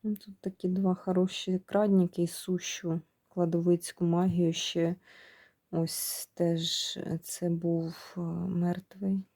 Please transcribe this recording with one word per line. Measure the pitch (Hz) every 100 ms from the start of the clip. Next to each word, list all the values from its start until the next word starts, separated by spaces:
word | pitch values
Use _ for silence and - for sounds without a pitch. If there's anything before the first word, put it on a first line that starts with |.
Ну, | 214 214
тут | - 196
такі | - 190 180
два | 180 190
хороші | 185 - 185 185 - - 185 -
крадники | 202 208 196 180 -
і | 170
сущу | - - 180 - - 175 165 - _ _
кладовицьку | - 170 170 170 175 - -
магію | 175 170 185 175 170
ще. | 165 - 170 165 185 _ - - - - _ _
Ось | 165 165 - - - -
теж | - 170 170 165 - - - - 165
це | - - 175
був, | 170 170 165 165 165 - -
е, |
мертвий. | 170 170 180 175 175 175 190 190 196 196 190